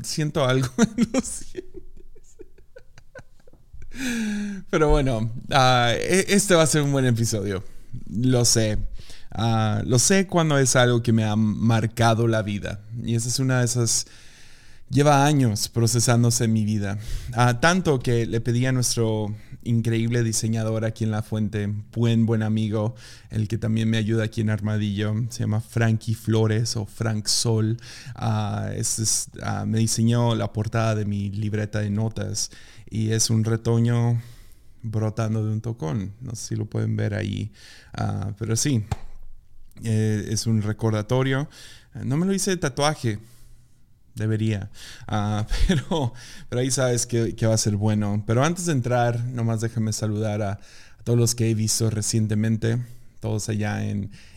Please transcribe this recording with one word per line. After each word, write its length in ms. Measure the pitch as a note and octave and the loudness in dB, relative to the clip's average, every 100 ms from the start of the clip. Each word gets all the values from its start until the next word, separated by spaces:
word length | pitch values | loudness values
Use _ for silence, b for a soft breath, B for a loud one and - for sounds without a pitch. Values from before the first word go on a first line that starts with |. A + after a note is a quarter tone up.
siento 420 | A#2+ - D3+ D#3+ | -4 -4 -2 0
algo 240 | B2+ C3 B2+ | 2 2 0
<laughs> 40 | - | 2
en 300 | A#3 - A#3 | 0 2 -2
los 300 | C4 - - - | 0 -4 -6 -10
dientes". 280 | - - - - - - - - - - - - - - - - C5 - - - - - - - A#3+ C4 A#3 G#3+ G#3 G#3 G3 - | -10 -12 -12 -14 -14 -16 -18 -20 -20 -20 -20 -20 -20 -20 -20 -20 -20 -20 -20 -20 -20 -18 -14 -12 -8 -6 -4 -4 -4 -6 -10 -2
Pero 220 | E3+ D3+ | 2 4
bueno, 420 | D3 C3 A2+ A2 B2 - | 4 4 0 -2 -4 -2
ah, 440 | C#3 B2+ B2 A#2+ G2+ | 2 4 4 4 0
e-, 300 | - F#3 F3+ | 2 2 4
este 260 | G3+ G3+ | 2 6
va 100 | E3+ | 6
a 20 | D#3+ | 6
ser 160 | D#3 | 4
un 100 | C#3+ | 2
buen 140 | C#3 B2+ | 2 4
episodio. 580 | A2+ A2 G#2+ G2+ F#2 - b b - - | 2 2 -2 -2 -4 -6 b b -10 -8
Lo 340 | - B2+ B2 | -2 2 4
sé. 320 | B2 A#2+ A2 G2+ - B B B B | 4 4 4 2 -2 B B B B
Ah, 520 | - A2+ A2+ G#2+ G#2 - | -2 0 2 2 0 2
lo 120 | A#2+ | 2
sé 280 | - G3 F#3+ | 4 4 2
cuando 320 | F3 D#3+ C#3 | 2 4 4
es 180 | C3+ C3 | 4 6
algo 260 | B2 A#2+ | 4 4
que 120 | A#2+ | 4
me 100 | A2 | 2
ha 120 | G#2+ G#2 | 2 2
marcado 920 | A2 G2+ A2+ A2+ A#2 - A#2 A2 A#2 | 0 2 2 2 2 2 2 4 2
la 140 | A2 | 0
vida. 400 | G#2 G2+ F2 G2+ G#2 A#2 | 0 -4 -6 -8 -10 -8
Y 120 | A2+ | -2
esa 140 | A#2 A#2+ | -2 0
es 100 | A#2 | -2
una 220 | C3 B2+ | 2 2
de 40 | |
esas. 420 | A#2+ B2 A#2 - - B B B B B B B B | 2 2 0 0 -4 B B B B B B B B
Lleva 340 | B2+ D3 C#3 | 2 6 6
años 440 | C#3+ D3 B2 G#2 - | 6 4 2 2 -2
procesándose 760 | A#2 A#2 A#2+ A#2 A#2 A#2+ A#2 | 0 2 2 4 4 4 2
en 80 | A2+ | 2
mi 140 | A2 G#2+ | 2 2
vida. 320 | G#2+ G2+ G#2 G#2+ B B | 0 -2 -6 -6 B B
Ah, 260 | A#2 B2 A#2+ | 2 2 4
tanto 400 | E3 F#3 E3 C3+ | 4 4 2 0
que 260 | B2+ A#2 A2+ | 2 0 0
le 160 | A2+ | -2
pedí 240 | A2+ A#2+ C3 | 0 0 2
a 60 | |
nuestro 600 | C3 A#2+ A#2+ A2 A2 G#2+ G#2+ B B | 0 0 0 0 0 -4 -8 B B
increíble 600 | - A#2 A2+ A2+ A#2 A#2+ | -2 0 2 0 0 0
diseñador 600 | A2+ G#2+ A2+ A2+ A2 A2 | 0 0 -2 -2 -2 -2
aquí 200 | A2 A2 | -2 -2
en 60 | A2 | -2
La 120 | G#2+ | -2
Fuente, 500 | - A2 G#2 G#2 G2+ G#2 - | -2 -2 -2 -2 -4 -4 -6
buen, 340 | A2+ A#2 A2+ A2 | 0 2 4 4
buen 160 | A2 | 2
amigo, 520 | G#2+ A2 A2 A2 G#2+ A#2 B B B | 0 0 0 0 -2 -4 B B B
el 180 | A2 G#2 | -4 -2
que 120 | A2+ | -2
también 320 | A2 A2 A2 | -2 0 2
me 80 | A2+ | 0
ayuda 260 | G#2+ A2+ | 0 0
aquí 160 | G#2+ - | 0 0
en 100 | G#2+ | 0
Armadillo, 640 | G#2 G#2+ G#2+ G#2 G2+ G#2 G#2+ A#2+ | 0 0 0 0 0 0 0 -2
se 120 | - | -4
llama 200 | G#2+ G#2+ | -2 -2
Frankie 540 | - A#2 A2+ A2 - | -2 0 2 2 0
Flores 600 | A2+ - A2 A2 A2 A#2+ A2 | -4 2 2 4 2 0 -4
o 100 | G2+ | -6
Frank 400 | - A2+ G#2+ G2+ | -4 -2 -2 0
Sol. 500 | - A#2 A2 A2 A2+ B B C3 | 0 2 2 0 -2 B B -16
Ah, 560 | - A2 G#2+ G#2 G#2+ G2+ | -6 -2 -2 -2 -4 -4
es, 240 | G2+ A2+ - | -4 -2 -2
es, 320 | G#2+ - - - | 0 -2 -4 -8
ah, 220 | G#2+ G2+ G#2 | -6 -4 0
me 120 | A2 | 2
diseñó 560 | A2+ - A2+ A#2+ A#2+ | 2 2 4 4 4
la 180 | A2 A2 | 2 -2
portada 420 | A2 G#2+ A2+ A2+ | -2 -2 0 0
de 100 | G#2+ | 0
mi 260 | G#2 G2+ G2+ | -2 -2 -4
libreta 500 | G2 G#2+ G#2+ G#2+ G#2+ | -4 -2 -2 -2 -2
de 100 | G#2 | -2
notas 600 | G2+ A2+ G#2 G2+ G#2 - B B B B | 0 -2 -4 -4 -4 -6 B B B B
y 220 | A2 G#2+ | -2 0
es 200 | A2 - | 2 2
un 140 | A2+ | 2
retoño 760 | A2 A#2 A#2 A#2 A#2 A#2 A#2 A#2 A#2 B B B B B | 2 0 2 2 4 2 2 0 -4 B B B B B
brotando 600 | A#2 G#2+ A2 G#2+ A2 A2 | -6 -2 -2 -2 -2 0
de 80 | G#2+ | 0
un 80 | G#2+ | -2
tocón. 540 | A#2 A#2 D#3 B2 F#2+ G#2+ | -4 -6 -4 -4 -6 -10
No 140 | B2+ | -10
sé 140 | A2+ - | -10 -6
si 80 | A2 | -6
lo 100 | G#2+ | -4
pueden 300 | A2 A2 G#2+ | -2 -2 0
ver 180 | G#2+ | -2
ahí, 380 | G2+ G2+ G2 G#2+ B B B B | -2 -4 -4 -6 B B B B
ah, 400 | A2 G#2+ G2+ G2+ G#2 | -6 -4 -4 -6 -6
pero 180 | G#2+ A2+ | -4 0
sí, 280 | D3+ A#2+ G2 - B B - - - - - - | 0 0 -2 -6 B B -12 -14 -16 -18 -18 -10
eh, 420 | A2+ A2 A2 G#2+ - | -2 0 2 0 -2
es 160 | G#2+ A2+ | -2 0
un 160 | A2+ | 0
recordatorio. 840 | G#2 G#2+ A2+ G#2+ G#2 B2+ C3+ C3+ D3+ B B B B A2 | 0 0 0 0 0 0 2 0 -4 B B B B -8
No 140 | G#2+ C#3+ | -2 0
me 100 | F#3+ | 0
lo 60 | |
hice 180 | G3 G3+ | 0 0
de 60 | F3+ | 0
tatuaje. 600 | D3 C3 C#3+ D3+ A#2 G#2 - b b b b - - - - | -2 0 0 0 -2 -4 -8 b b b b -20 -20 -20 -18
Debería. 580 | - A2 A2 A2 G2+ G2+ B B B B | -6 -2 0 0 -2 -6 B B B B
Ah, 400 | G#2+ G#2 G#2+ G#2+ - | -2 0 -2 0 2
<laughs> 120 | - | 4
pero, 440 | E3 - E3+ B2 B B B B | 2 0 0 -2 B B B B
pero 120 | A#2+ | -2
ahí 100 | B2+ | 0
sabes 360 | B2+ B2+ A#2+ - | 2 2 2 0
que, 280 | A#2 A2+ - | 0 0 2
que 100 | A2+ | 2
va 80 | |
a 40 | A2 | 4
ser 180 | A2 G2+ | 2 2
bueno. 480 | G#2+ G#2+ G#2 G#2 G#2 | 2 2 0 -2 0
Pero 180 | A2+ | 2
antes 220 | D3+ F3 F3 | 2 0 0
de 60 | |
entrar, 520 | C#3 A#2+ B2 A#2+ A#2 | 0 2 2 2 0
nomás 360 | A#2+ B2 A#2 A2+ | -2 -2 0 0
déjame 320 | A2+ A2+ A2 | -2 -2 -2
saludar 500 | G#2+ G#2+ G#2 A2 G#2 | 0 -2 -2 -2 -2
a, 80 | G2+ | -4
a 500 | G2 - - - - | -6 -10 -20 -20 -8
todos 140 | - A#2+ | 0 2
los 160 | A#2 | 4
que 140 | - A2+ | 2 2
he 60 | |
visto 360 | G#2+ G#2+ - A2+ | 2 0 0 0
recientemente. 880 | G#2+ G#2 A2+ G#2+ G#2+ A2 A2 A#2 A#2+ B2 B B B | 0 0 0 2 2 2 2 0 -2 -4 B B B
Todos 280 | A2 G#2+ - | -4 -4 -2
allá 360 | G#2+ G#2 G#2 | -2 -2 -2
en, 260 | G#2 G2+ G#2 B B | -4 -4 -6 B B